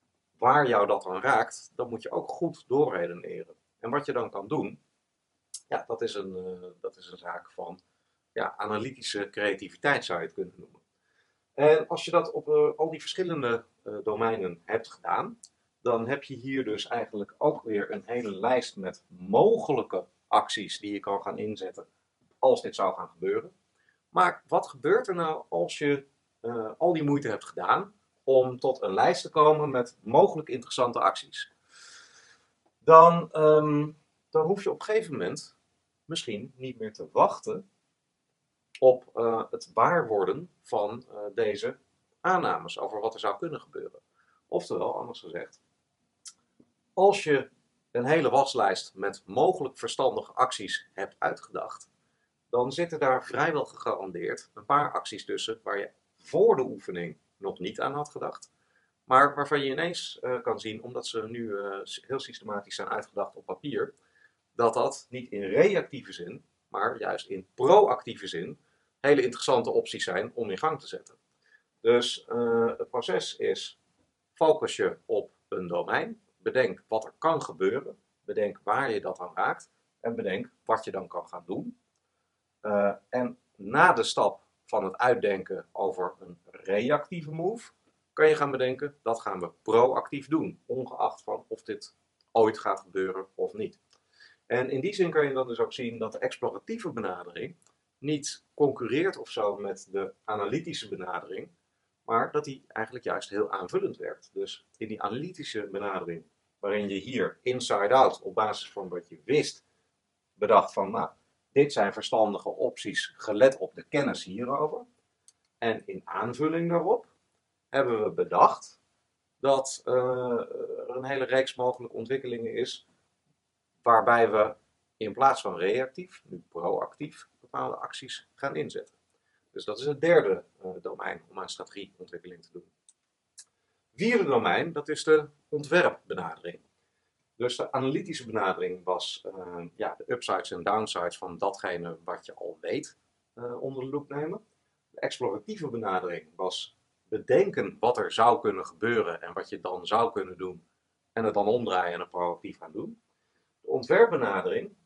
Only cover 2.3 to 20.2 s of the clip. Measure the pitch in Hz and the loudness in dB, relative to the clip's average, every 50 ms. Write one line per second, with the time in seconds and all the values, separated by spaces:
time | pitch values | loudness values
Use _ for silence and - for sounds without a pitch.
2.3 | - - 175 165 - - - _ 127 139 151 - 98 90 87 85 87 87 82 - | -6 -4 -4 -4 -4 -8 -4 _ 2 4 4 2 2 -2 -4 -4 -6 -10 -12 -12
3.3 | - 87 85 - - _ _ _ _ _ - 113 127 143 143 - 135 120 117 104 | -12 -12 -12 -14 -18 _ _ _ _ _ -6 -4 -2 -2 -2 -2 -2 -4 -4 -4
4.3 | - 98 95 104 98 92 90 104 - - _ _ _ _ _ _ _ _ _ _ | -6 -10 -8 -6 -4 -4 -4 -6 -10 -14 _ _ _ _ _ _ _ _ _ _
5.3 | _ _ _ _ - - - _ 123 - - - 117 113 117 110 - 101 95 95 | _ _ _ _ -20 -20 -10 _ -8 -8 -6 -8 -6 -6 -6 -6 -6 -8 -10 -8
6.3 | 92 92 92 92 92 90 90 90 87 _ - 95 - - 90 90 90 90 90 87 | -10 -10 -10 -10 -12 -12 -14 -18 -16 _ -12 -12 -12 -14 -18 -20 -20 -16 -12 -12
7.3 | 87 87 - - _ - 90 - 92 - _ _ _ _ _ _ _ _ _ _ | -12 -12 -14 -16 _ -14 -12 -12 -14 -16 _ _ _ _ _ _ _ _ _ _
8.3 | _ - 98 92 - - 104 104 107 104 120 120 85 - - - - 104 101 - | _ -6 -6 -6 -6 -6 -6 -4 -4 -4 -4 -6 -10 -10 -8 -6 -4 -4 -6 -6
9.3 | - 110 104 104 95 - 101 90 - - - 143 143 123 - - 92 85 82 80 | -4 -2 0 0 0 -2 -6 -14 -12 -2 0 2 2 2 0 -4 -4 -4 -4 -6
10.3 | - - 92 - - - - - _ _ _ _ _ _ _ _ _ _ _ _ | -6 -8 -8 -8 -10 -16 -20 -20 _ _ _ _ _ _ _ _ _ _ _ _
11.3 | _ _ _ _ _ - 143 151 156 156 160 - 175 165 - 175 170 170 - - | _ _ _ _ _ 4 6 6 6 6 4 0 -4 -6 -4 0 2 2 2 2
12.3 | - 151 - 147 151 151 151 151 - - 156 165 160 151 - - - - 185 175 | -4 -6 -2 2 4 4 4 4 2 0 -2 -2 -2 -6 -10 -8 -6 -4 -4 -4
13.3 | 165 147 - - 135 113 - _ _ _ _ - 107 104 98 107 107 104 113 113 | -2 -2 0 0 0 -2 -4 _ _ _ _ -10 -10 -6 -4 -2 -2 0 0 0
14.3 | 113 104 95 90 85 - _ - 104 - - - - - - 87 90 110 147 220 | 0 0 -2 -6 -6 -8 _ -2 -2 -2 -2 -6 -12 -10 -4 -2 -2 -2 -2 -4
15.3 | 233 - - - _ _ _ _ _ _ - 120 117 113 113 117 139 139 - - | -10 -14 -20 -20 _ _ _ _ _ _ 0 0 2 2 0 -2 -4 -4 -4 -10
16.3 | 135 113 120 135 135 135 123 107 107 104 - - - 117 113 - - 104 101 - | -14 -12 -8 -4 -4 -2 -2 -2 -4 -6 -4 -6 -4 -6 -4 -6 -6 -8 -8 -8
17.3 | - _ - 151 151 - - 117 107 101 98 - 104 98 - - 117 123 120 107 | -4 _ 0 0 0 0 -4 -4 -4 -2 -2 -4 -6 -8 -8 -6 -6 -4 -4 -6
18.3 | 98 92 101 117 127 123 - - - 101 95 90 - - _ _ - 90 90 95 | -6 -2 0 2 2 2 0 -4 -8 -10 -10 -10 -10 -12 _ _ -20 -16 -4 2
19.3 | 104 127 165 214 226 220 - - 147 120 104 - - 92 - - _ _ | 4 6 8 8 6 4 2 0 0 -2 -2 -2 -6 -6 -6 -8 _ _